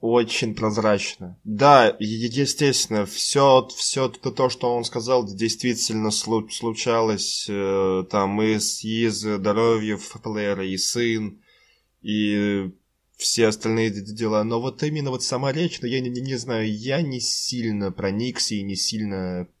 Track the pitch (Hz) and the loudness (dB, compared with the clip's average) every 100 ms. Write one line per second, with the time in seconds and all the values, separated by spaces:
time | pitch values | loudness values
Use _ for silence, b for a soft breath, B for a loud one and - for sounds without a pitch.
0 | 117 120 113 - 117 104 110 107 107 104 | 4 4 4 0 -4 -2 -2 2 2 2
1 | - - 90 90 - 107 139 139 117 - | 0 -10 -16 -14 -8 4 8 10 8 4
2 | 107 110 117 120 139 - 147 127 - 110 | -4 -4 -4 -2 -2 2 2 2 0 -2
3 | 101 - - 143 139 131 123 - - - | -2 -4 -2 4 8 8 6 -6 -4 -2
4 | 131 - 135 - 127 123 123 120 113 127 | -4 -4 -8 0 0 2 -2 -2 -4 -6
5 | 113 127 107 98 113 110 123 113 - 110 | 2 2 2 -2 -2 -2 -2 -2 -2 -2
6 | 107 104 - 113 107 - 117 110 - 113 | 0 -2 0 -2 -2 -6 -6 -4 0 2
7 | 113 104 - - - 101 98 98 95 92 | 2 0 -2 -6 -4 -2 0 2 2 0
8 | 92 104 98 101 110 107 107 - 110 110 | 0 0 0 2 2 2 -2 -6 -6 0
9 | 117 101 107 104 101 104 117 113 107 104 | 0 0 -4 -2 0 2 4 2 0 -4
10 | - - - 107 104 98 95 95 - 120 | -6 -12 -8 -4 -2 -2 -2 -4 -4 0
11 | 117 113 107 95 b b b b b _ | 0 0 -4 -10 b b b b b _
12 | 110 107 107 104 104 101 95 92 _ _ | -4 0 0 2 2 0 -2 -8 _ _
13 | _ _ - - 110 214 113 110 113 104 | _ _ -4 4 2 2 0 2 0 -2
14 | 98 107 113 107 107 117 127 - 151 151 | -8 -4 0 0 0 -2 -4 -4 -4 -2
15 | 139 127 - 127 139 147 170 - 123 131 | -4 -4 -4 -2 -2 0 -2 -2 -4 -2
16 | 127 123 131 131 123 117 110 107 120 135 | -2 -6 -6 -6 -4 -2 -2 -4 -2 -2
17 | 160 127 - - - 127 113 104 98 90 | 0 -2 -4 -4 -4 -4 -2 -2 -4 -2
18 | 98 98 123 120 - 107 98 95 - 113 | -4 -2 -4 -4 -4 -4 -4 -4 -4 -4
19 | 107 98 92 90 90 _ | -4 -4 -4 -6 -8 _